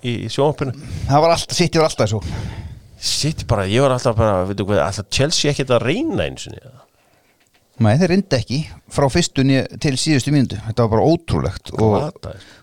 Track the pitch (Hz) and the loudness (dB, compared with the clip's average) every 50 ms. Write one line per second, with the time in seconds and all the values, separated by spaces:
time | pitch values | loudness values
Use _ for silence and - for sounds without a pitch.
0 | - 123 120 98 - 110 - - 139 156 143 - 143 135 127 - - - - - | -6 -6 -6 -4 -6 -4 -2 0 0 0 0 -2 -4 -6 -6 -8 -12 -12 -10 -6
1 | - - 139 147 160 165 170 - - - - - 175 156 - 165 156 156 - - | -2 2 4 4 6 4 4 2 0 -2 -2 0 0 2 2 2 2 2 2 0
2 | 117 98 110 104 - - - - - - - - - - - - - - - - | 0 0 0 -4 -4 -6 -8 -8 -8 -10 -10 -12 -12 -14 -16 -18 -20 -20 -18 -10
3 | - - - - - 151 160 - - - 113 101 95 95 104 123 143 135 127 123 | -6 -6 -4 -2 -2 -4 -4 -4 -4 -2 -2 0 0 0 2 2 2 2 2 0
4 | - 127 113 113 113 107 98 92 90 95 101 101 101 92 104 90 71 92 101 104 | 0 0 2 2 2 2 2 2 0 -2 -2 -4 -2 0 0 0 0 0 -2 -6
5 | 98 - - - 131 156 175 - - 147 143 - 139 131 123 113 107 123 165 233 | -6 -4 -2 0 0 0 0 0 0 0 0 -2 0 0 0 2 2 0 -2 -2
6 | 330 320 196 120 80 69 65 - - - - - - - - - - _ _ _ | -2 -2 -2 -2 -2 -4 -6 -10 -14 -16 -16 -16 -18 -20 -20 -20 -20 _ _ _
7 | _ _ _ _ _ _ _ _ _ _ _ _ _ _ _ - 113 104 110 151 | _ _ _ _ _ _ _ _ _ _ _ _ _ _ _ 2 2 4 4 4
8 | 185 165 175 202 196 - 143 120 - - 117 151 160 - - - - - - - | 4 4 2 2 2 0 -2 -2 -2 -2 -4 -6 -6 -8 -12 -20 -20 -8 -2 0
9 | 139 135 - 170 - - - 139 131 135 135 131 113 - - - - 156 131 - | 0 2 2 2 0 0 0 2 2 4 4 2 0 -2 -6 -4 -2 -2 -2 0
10 | - 156 156 131 - 147 147 143 123 - - 104 - 113 107 - 117 107 110 113 | 0 2 2 2 2 2 2 2 2 2 -2 -6 -8 -4 0 0 2 2 2 4
11 | 95 139 165 170 - - - 80 64 - - - - - - - 110 110 104 98 | 4 4 2 2 0 -2 -2 0 0 -2 -4 -6 -10 -8 -2 0 2 4 4 2
12 | - - - - - 76 73 - - - - - | 0 -2 -6 -10 -14 -14 -14 -16 -18 -20 -20 -20